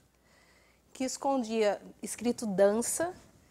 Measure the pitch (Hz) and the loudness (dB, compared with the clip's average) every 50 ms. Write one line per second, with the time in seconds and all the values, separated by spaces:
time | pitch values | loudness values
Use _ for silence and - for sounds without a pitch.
0 | _ _ _ _ _ _ _ _ _ _ _ _ _ _ _ _ _ _ - - | _ _ _ _ _ _ _ _ _ _ _ _ _ _ _ _ _ _ -8 -6
1 | 262 254 - - - 277 269 269 233 214 226 226 214 208 190 - - 185 - - | -6 -6 -6 -4 -2 0 0 0 0 -2 0 0 2 2 0 -2 -6 -14 -18 -12
2 | - 208 - - 220 240 233 - 247 214 190 180 196 202 208 226 233 - - - | -12 -10 -8 -4 -2 -2 -2 -2 -2 -2 2 6 6 6 6 4 0 -2 -2 -2
3 | 330 349 370 - - - - - - _ | -2 -4 -4 -8 -16 -20 -20 -20 -20 _